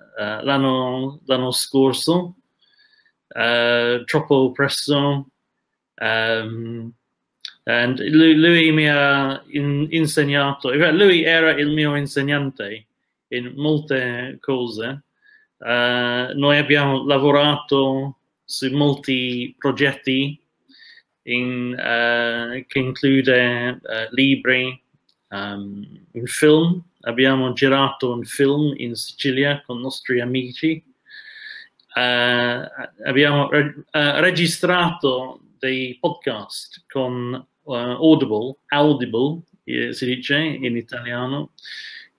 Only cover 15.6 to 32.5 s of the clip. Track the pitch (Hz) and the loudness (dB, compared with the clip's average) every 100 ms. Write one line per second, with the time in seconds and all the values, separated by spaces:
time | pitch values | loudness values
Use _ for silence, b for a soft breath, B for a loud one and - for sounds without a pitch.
15.6 | 117 120 120 123 120 123 127 143 143 143 | -2 2 2 2 0 -2 -2 0 4 4
16.6 | 147 147 143 131 139 143 143 143 147 143 | 4 4 4 0 2 2 4 4 4 0
17.6 | - 139 135 135 139 - _ _ - - | 0 2 2 0 -4 -10 _ _ -12 -6
18.6 | 131 139 147 135 - 131 127 123 123 - | -2 2 2 0 -2 -2 -2 -6 -8 -4
19.6 | 139 135 139 135 - 131 139 147 _ _ | -2 0 0 0 -2 -2 -2 -8 _ _
20.6 | _ B B B _ _ - 123 123 123 | _ B B B _ _ -6 -4 -4 -6
21.6 | 123 123 - 117 117 120 117 117 117 127 | -6 -6 -2 0 0 0 -2 -4 -6 -10
22.6 | - 139 131 127 139 135 131 123 123 120 | -6 -4 -4 0 2 4 4 4 2 0
23.6 | 123 127 - 110 110 123 135 135 123 127 | -4 -6 -8 -8 -4 0 2 2 2 0
24.6 | 127 127 _ _ _ _ _ 101 101 101 | -2 -8 _ _ _ _ _ -10 -8 -8
25.6 | 101 101 101 - _ 117 120 - 151 156 | -10 -12 -16 -20 _ -12 -6 2 4 6
26.6 | 170 175 - _ - 117 131 135 127 123 | 4 0 -6 _ -6 0 2 2 0 0
27.6 | 135 135 135 - 127 120 117 - 139 143 | 2 4 0 -2 -4 -4 -4 0 2 2
28.6 | 151 - 120 113 - - 143 131 143 143 | 0 -2 -8 -8 -10 -6 -2 0 0 -2
29.6 | - 120 131 - - 123 120 131 123 123 | -8 -10 -8 -8 -4 -2 -2 -4 -6 -4
30.6 | 160 160 - _ B B B B B B | -4 -4 -10 _ B B B B B B
31.6 | B _ _ 120 123 120 123 120 120 | B _ _ -2 0 2 2 0 0